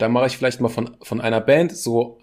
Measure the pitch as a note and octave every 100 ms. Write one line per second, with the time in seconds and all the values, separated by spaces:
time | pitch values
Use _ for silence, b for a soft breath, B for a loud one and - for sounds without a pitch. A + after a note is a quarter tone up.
0 | A2+ A#2+ C3 - C3 A#2+ A#2 A#2+ A#2 -
1 | - A2 A2+ A2+ A2 D3 F3 - - A#2
2 | A#2+ -